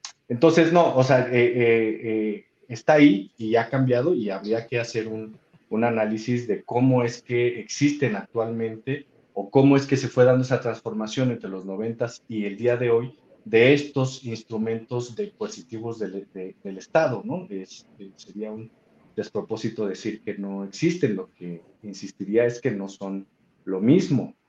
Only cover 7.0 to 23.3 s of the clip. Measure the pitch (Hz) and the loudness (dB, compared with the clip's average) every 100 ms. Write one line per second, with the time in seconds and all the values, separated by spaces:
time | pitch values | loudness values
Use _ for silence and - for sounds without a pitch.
7 | 120 120 - 120 120 120 107 - 147 147 | 2 -4 -4 -2 0 -2 -8 0 0 2
8 | 127 101 - 117 113 117 110 110 - 135 | -2 -2 -6 -6 -4 -4 -6 -8 -8 -10
9 | - _ _ - 98 135 139 139 135 131 | -10 _ _ -10 0 6 6 6 4 0
10 | 117 - 123 127 127 123 120 110 117 107 | 0 4 6 6 2 -2 -2 -6 -6 -6
11 | 107 - 127 117 104 95 95 95 110 117 | -4 -2 -2 -2 -6 -10 -8 -6 -6 -4
12 | 120 - - 110 101 101 120 120 120 117 | -6 -6 -10 -6 -6 -2 0 0 2 0
13 | 127 - _ _ - 110 123 143 147 135 | 0 -10 _ _ 0 6 6 6 2 -2
14 | 131 - 123 113 - 110 113 113 113 123 | -2 -4 -10 -10 -8 -6 -4 -4 -6 -8
15 | 120 214 208 - 104 - - 113 117 110 | -6 -8 -10 -8 -10 -10 -14 -10 -8 -8
16 | 98 98 - 95 92 - 98 95 - 160 | -8 -8 -12 -12 -14 -12 -14 -14 -4 0
17 | 156 110 101 170 185 98 92 - - - | 0 -2 -6 -8 -8 -12 -12 -18 -20 -20
18 | 98 92 - 95 107 110 113 _ _ _ | -20 -20 -18 -12 -12 -12 -16 _ _ _
19 | _ - 101 107 90 110 117 - 104 95 | _ -10 -8 -8 -6 -6 -6 -4 -6 -6
20 | 113 110 - 98 98 98 98 - 160 170 | -8 -8 -10 -10 -8 -10 -10 -2 -2 0
21 | 139 95 92 _ 87 85 - _ 104 92 | -2 -2 -8 _ -14 -14 -16 _ -18 -14
22 | 98 - 98 110 120 120 131 104 98 - | -14 -12 -2 0 0 0 -4 -6 -8 -10
23 | 98 98 98 | -10 -10 -12